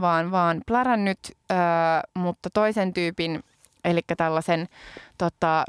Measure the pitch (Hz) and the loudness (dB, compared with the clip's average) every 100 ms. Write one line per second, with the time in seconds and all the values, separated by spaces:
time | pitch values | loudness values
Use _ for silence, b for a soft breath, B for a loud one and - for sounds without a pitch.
0 | 180 165 170 185 170 165 - 240 254 226 | 0 2 0 0 2 0 -2 0 2 0
1 | 196 190 - - - 185 175 165 165 160 | 0 -4 -8 -14 -4 0 2 2 2 0
2 | - 185 180 - 185 214 214 220 190 180 | -2 -4 -4 -4 -4 0 0 0 -2 -2
3 | 170 165 165 156 - _ _ _ 175 170 | -4 -2 -4 -6 -10 _ _ _ -2 0
4 | - 165 165 160 160 165 170 B B B | 0 -2 0 0 0 -2 -2 B B B
5 | B - 170 - 165 160 | B -4 -4 0 0 2